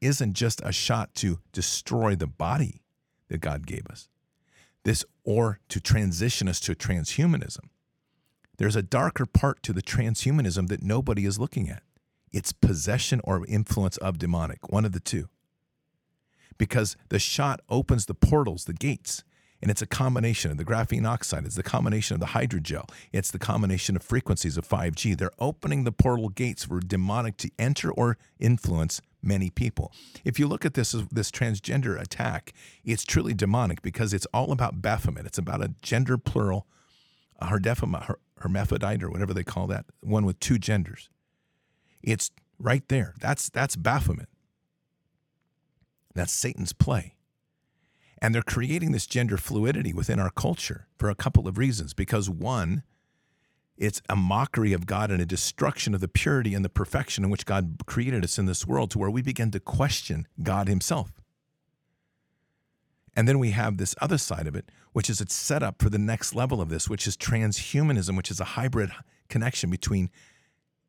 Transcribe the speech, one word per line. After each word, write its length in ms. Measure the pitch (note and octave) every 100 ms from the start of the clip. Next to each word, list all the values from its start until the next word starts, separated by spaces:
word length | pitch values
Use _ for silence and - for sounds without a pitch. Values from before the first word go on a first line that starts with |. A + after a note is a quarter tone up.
isn't 340 | C3 C#3 A2
just 260 | F2+ A2+ -
a 80 | -
shot 420 | - - A2+ - -
to 220 | G2 E2 -
destroy 640 | - - - - A#2+ A2 F#2
the 100 | C#2
body 560 | - E2+ C#3+ B2+ - _ _ _ _ -
that 100 | D#2+
God 280 | D#2 C#2+ D2+
gave 200 | - -
us, 200 | - - _ _ _ _ _ _ _
this, 200 | G#2 - - _
or 340 | - G#2+ A2+ G2 -
to 120 | G2
transition 680 | - A2 G2 E2+ A#2+ - F#2+
us 120 | F2
to 160 | - E2
transhumanism. 920 | - F2+ D2+ - E3+ D#3+ - - - _ _ _ _ _ _ _ _ -
There's 180 | G2+ G#2
a 60 |
darker 440 | F2+ B2+ E3 - B2+
part 360 | - C#3+ -
to 80 | -
the 100 | -
transhumanism 880 | - C3 A2+ A2 C3 D3+ G#2 F2+ F2+
that 140 | G2+
nobody 440 | G2 A#2 C3+ G#2 G2
is 120 | G#2
looking 300 | B2+ - F#2+
at. 140 | - _ _ _ _ -
It's 200 | F2+ -
possession 680 | - - E2 G2 B2 - B2
or 200 | - F#2 F2
influence 500 | G#2 - A2+ F#2+ -
of 220 | F#2+ E2
demonic, 520 | F2 E2+ D#2 - -
one 140 | G2+
of 80 | A2
the 80 | F2+
two. 280 | - G2+ E2+ _ _ _ _ _ _ _ _ _ _ _ _ -
Because 400 | G#2+ A#2+ G#2 - -
the 80 | G2+
shot 420 | - - C#3 B2+ -
opens 380 | A#2+ - A#2+ -
the 80 |
portals, 500 | - - D3+ A#2+ E2
the 80 | -
gates, 520 | E2+ C#3+ A#2+ - - - _ _ -
and 100 | -
it's 120 | G#2
a 40 | G#2
combination 640 | - C3 B2 A2+ A2 D#2
of 80 | D2
the 60 |
graphene 420 | D#2+ A2+ A#2 A#2 A2
oxide, 380 | A#2 - D2 -
it's 100 | F2+
the 60 |
combination 520 | - A#2+ A2 A2 -
of 60 | G2
the 60 | -
hydrogel, 600 | A#2 B2+ F2+ D#2 D2+ - - -
it's 200 | G#2 -
the 80 | G2
combination 580 | - G#2+ G2 F#2 - F#2
of 60 |
frequencies 540 | - B2+ - - E2 D2+
of 80 |
five 300 | - G2 F2
G. 200 | D#2 A2
They're 160 | E2+ F#2+ -
opening 440 | C3 - D3 C#3+
the 80 | A#2+
portal 360 | - C3 A#2+ G#2+
gates 360 | F#2+ - -
for 140 | - F2+
demonic 580 | F2+ F#2+ F#2+ A2+ A#2 -
to 120 | - -
enter 320 | A#2+ C#3+ D#3+
or 280 | - A#2+ A2+ _ -
influence 640 | A#2 A#2+ - E2 D#2+ - _ -
many 280 | F#2+ G2 F2+
people. 420 | - A#2+ - - - - -
If 140 | D3+ B2
you 80 | C#3+
look 180 | D#3+
at 100 | D#3+
this, 180 | C3+ A#2 - E2
this 200 | A2+ G2+
transgender 720 | - A#2 G2+ - C#3 B2 E2
attack, 520 | - - - - - - - -
it's 200 | A2 A2
truly 300 | - - A#2+
demonic 480 | G#2 G2+ A#2 G#2 E2
because 320 | F2+ A2+ G#2+
it's 120 | G2 -
all 260 | A#2 C#3+
about 280 | C3+ A#2+ F#2
Baphomet. 460 | G#2 A2+ - D2+ -
It's 120 | -
about 260 | E2 G2
a 100 | G2 -
gender 340 | - A#2+ B2+ B2+
plural, 500 | - - G2+ F#2+ - _ _ _ _ _ _ -
a 80 | F2
herdephimu-, 580 | G2+ G2+ B2 F2+ E2+
her-, 160 | - - _ -
hermaphrodite 600 | - F#2+ F#2 - G2+ G2+
or 80 | F2
whatever 240 | E2 G2
they 80 | F2+
call 240 | F2 F2+ F#2
that, 180 | F#2+ - _
one 260 | - G#2+ G2
with 120 | F2
two 200 | - A#2+
genders. 500 | G2+ G#2 F2+ - - _ _ _ _ _ _ _ _ _
It's 280 | - A2 - _ _ -
right 280 | A2+ C3+ -
there. 260 | C3+ F2+ -
That's, 280 | B2+ C#3+ -
that's 260 | A#2 C#3
Baphomet. 540 | - B2 C#3+ - A2 - _ _ _ _ _ _ _ _ _ _ _ _ _ _ _ _ _ _
That's 160 | F2+ E2+
Satan's 440 | - B2+ - F2
play. 400 | - - A#2 - _ _ _ _ _ _ _ _ _ _ -
And 120 | A2
they're 80 | A2+
creating 500 | - A#2+ B2+ E3+ D#3+
this 140 | A#2 -
gender 300 | B2 A2+ G2
fluidity 560 | - G#2 A2+ D3 -
within 280 | F2 - G2+
our 100 | F#2
culture 560 | - - E3+ - - - -
for 140 | G#2
a 60 | G2
couple 320 | - - F#2
of 100 | G2+
reasons. 360 | C3 A2 D2
Because 360 | - F#2+ A2 F#2+
one, 540 | D#2+ G#2 B2 E2+ C#3 - _ _ _ _ _ _ _ _ -
it's 240 | G#2 - -
a 80 | G2
mockery 560 | F2+ G#2 C#3 - G#2+
of 140 | F2+ F2
God 240 | G2 G#2
and 100 | F2+
a 60 | E2+
destruction 680 | F2+ - - C#3 - A2+
of 60 | G2
the 80 | F2+
purity 460 | - D3+ C#3 A2+
and 100 | G2
the 60 | G2
perfection 540 | - F#2+ - - -
in 60 | G2
which 140 | G2+
God 380 | - G2 F2 D#2
created 400 | - A#2 B2 A#2+
us 140 | F2 -
in 80 | F#2
this 200 | F2 -
world, 240 | C3+ G2+
to 60 | G#2+
where 120 | G2
we 120 | A#2+
begin 280 | C3 A#2+ A2+
to 100 | F#2+
question 640 | - - C3+ - - D#2 - -
God 260 | - F#2+ G2
himself. 440 | F#2 - D#3+ F#2+ - - _ _ _ _ _ _ _ _ _ _ _ _ _ _ _ _ _ _
And 120 | A2+ A#2
then 120 | C#3
we 120 | A#2+
have 260 | G2+ A2 G2
this 180 | F#2+ -
other 180 | D3+ D#3+
side 280 | - E2 D#2
of 100 | D2+
it, 140 | - _ _
which 160 | - -
is 120 | G#2+
it's 140 | G#2
set 280 | - - D3
up 180 | A2 -
for 100 | G2+
the 80 | G2+
next 360 | G#2 A2+ -
level 260 | A#2 B2+ A#2+
of 80 | D#2+
this, 200 | D#2 -
which 180 | G#2 -
is 100 | -
transhumanism, 1000 | - A2+ A2 - - C#3+ D#3 A#2 F2+ F#2+
which 140 | -
is 100 | G2
a 40 |
hybrid 480 | - - B2+ A#2 G2 - - _ -
connection 420 | A2 A#2+ - F2
between 400 | F2+ - G2+ F2+ _ - _ _ _ _ _